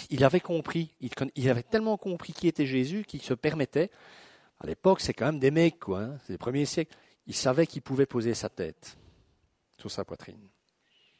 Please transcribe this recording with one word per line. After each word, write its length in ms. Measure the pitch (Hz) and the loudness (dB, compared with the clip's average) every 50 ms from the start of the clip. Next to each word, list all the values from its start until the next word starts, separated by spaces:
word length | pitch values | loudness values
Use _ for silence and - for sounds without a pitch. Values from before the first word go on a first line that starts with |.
| - - | -8 -4
il 140 | 147 123 135 | 2 6 6
avait 160 | 131 185 180 | 6 6 4
compris, 540 | - - 170 160 - - - 170 165 - _ - | 2 0 -4 -4 -4 -4 -4 -4 -4 -4 _ -12
il 140 | 127 120 - | -12 -8 -6
conna-, 180 | - 135 135 - | -6 -6 -6 -4
il 140 | 143 123 131 | 0 2 2
avait 140 | 120 120 | 2 2
tellement 340 | - - - 220 220 220 214 | 0 -2 -2 -2 0 0 -2
compris 380 | 196 - 196 175 - - - - | -2 -4 -6 -8 -8 -8 -12 -6
qui 140 | - 175 165 | -2 0 0
était 180 | - - 143 | 2 2 0
Jésus 380 | 131 131 131 127 143 185 214 208 | 0 2 0 0 0 -2 -6 -8
qu'il 180 | - - 139 | -8 -12 -8
se 100 | - - | -6 -6
permettait, 580 | 127 - - 151 151 160 135 - - 143 175 - _ - - - - - - - - - _ _ _ - | -4 -2 -2 -2 0 0 -2 0 0 0 0 0 _ -12 -20 -20 -20 -20 -20 -20 -20 -20 _ _ _ -12
à 60 | - | -10
l'époque, 340 | - - - - 185 190 - | -8 -4 2 4 4 4 4
c'est 140 | - - - | 2 -2 -2
quand 120 | - 113 | 0 0
même 120 | 151 156 143 | 0 2 4
des 120 | 131 135 | 4 4
mecs, 300 | 151 165 170 165 - - | 6 6 4 4 2 0
quoi, 220 | - 98 92 95 | -4 -4 -4 -4
hein, 160 | 107 127 147 135 - | -4 -6 -8 -12 -10
c'est 80 | - | -10
le 60 | 95 - | -10 -6
premier 260 | - 123 127 143 147 | -4 -2 -2 0 -2
siècle, 280 | - - 170 156 - - - _ _ _ _ _ | -2 -2 -4 -4 -4 -8 -20 _ _ _ _ _
il 80 | - 117 | -8 -6
savait 320 | - - 131 127 156 165 | 0 0 2 4 4 2
qu'il 160 | - - 135 | 2 0 -8
pouvait 240 | - - 135 135 139 | -8 -2 0 2 2
poser 280 | - - 120 113 120 107 | 2 0 -2 0 -2 -2
sa 140 | - 104 - | -2 -4 -6
tête 500 | - - 90 80 - _ - - - - - - _ _ _ _ _ _ _ _ _ _ _ _ _ - | -6 -6 -8 -8 -8 _ -18 -20 -20 -20 -20 -20 _ _ _ _ _ _ _ _ _ _ _ _ _ -16
sur 120 | - 104 | -14 -10
sa 140 | - - - | -8 -8 -8
poitrine. 440 | - 87 - - 95 - - 98 95 _ _ _ _ _ _ _ _ _ _ _ _ _ | -8 -10 -14 -14 -16 -20 -20 -20 -20 _ _ _ _ _ _ _ _ _ _ _ _ _